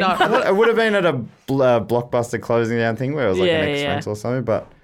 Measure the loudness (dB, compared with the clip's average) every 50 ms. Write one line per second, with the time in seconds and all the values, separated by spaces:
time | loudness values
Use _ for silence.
0 | 0 0 2 2 2 2 2 2 2 2 2 4 4 4 4 2 2 2 2 2
1 | 2 0 0 -2 -4 -10 -14 _ _ -4 -2 2 2 4 4 2 2 0 -2 -2
2 | -2 -2 -2 -2 -2 -2 -4 -6 -4 0 0 0 0 0 0 0 0 -2 -2 -2
3 | -4 -4 -4 -2 0 0 0 2 2 2 2 0 0 -2 -2 -2 -2 -2 -4 -4
4 | -4 -6 -8 -6 -4 -4 -4 -2 -2 0 -2 -2 -2 -6 -16 _